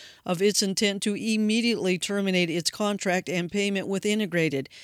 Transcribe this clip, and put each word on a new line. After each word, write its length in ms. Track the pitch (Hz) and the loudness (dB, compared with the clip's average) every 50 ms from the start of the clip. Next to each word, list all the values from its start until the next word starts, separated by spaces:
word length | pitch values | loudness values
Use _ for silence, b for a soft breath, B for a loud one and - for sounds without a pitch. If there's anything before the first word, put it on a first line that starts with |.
| B B B B B | B B B B B
of 160 | - 180 165 | -4 -2 2
its 220 | 196 208 196 - 214 | 2 2 2 2 0
intent 400 | 190 190 - 214 202 196 202 - | 0 0 0 0 0 0 0 -2
to 120 | 208 202 | -2 -2
immediately 840 | - - 226 220 220 214 214 214 233 226 240 226 180 - 185 180 170 | -2 0 0 0 2 2 2 2 4 4 2 2 2 2 0 0 0
terminate 500 | - - 202 202 196 196 185 180 180 165 | -2 -2 -2 0 0 2 2 2 2 2
its 220 | 156 175 165 - | 0 -2 -2 -4
contract 580 | - - 214 202 208 196 - 196 175 185 185 - | -4 -2 -2 -2 -2 -2 -2 0 0 0 -2 -2
and 240 | 180 175 175 170 - | -4 -4 -4 -2 -2
payment 340 | 202 202 202 202 196 - | -2 0 0 0 -2 -2
with 200 | - 196 190 - | -2 -4 -2 0
Integrated. 640 | 208 214 214 214 175 170 170 160 156 139 135 131 - B B | 0 0 0 0 0 0 2 2 2 0 -2 -4 -6 B B